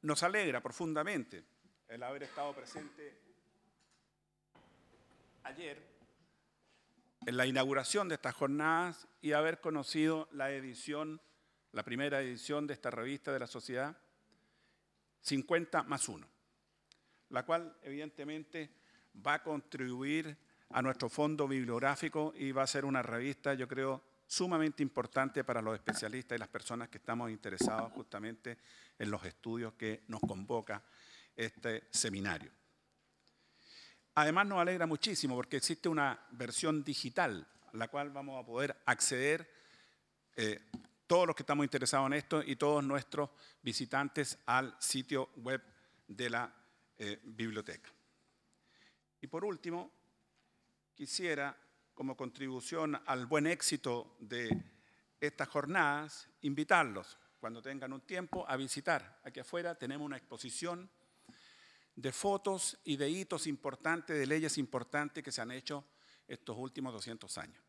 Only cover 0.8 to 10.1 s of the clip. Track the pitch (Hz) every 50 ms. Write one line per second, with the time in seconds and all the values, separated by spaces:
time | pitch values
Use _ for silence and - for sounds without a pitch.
0.8 | 175 160 156 151 151 190 208 151 117 - - 87 - _ _ _ _ - _ _
1.8 | _ _ 117 117 123 127 139 143 139 131 - 147 143 147 143 139 127 - - 156
2.8 | 151 143 - - 151 143 - - _ - - _ _ _ _ _ _ _ _ _
3.8 | _ _ _ _ _ _ _ _ _ _ _ _ _ _ _ - - - - -
4.8 | _ _ - - - _ _ _ - _ _ _ - 131 135 147 175 151 143 -
5.8 | - - - _ - _ _ _ _ _ _ _ _ _ _ _ _ _ _ _
6.8 | _ _ _ _ _ _ _ _ - 113 120 123 127 131 127 135 131 135 139 139
7.8 | 127 - - 208 202 180 160 139 - 131 120 - 147 135 139 147 151 160 165 165
8.8 | 175 180 165 - - - _ _ - 151 147 147 156 160 170 165 - 160 156 147
9.8 | 131 - - 160 156 156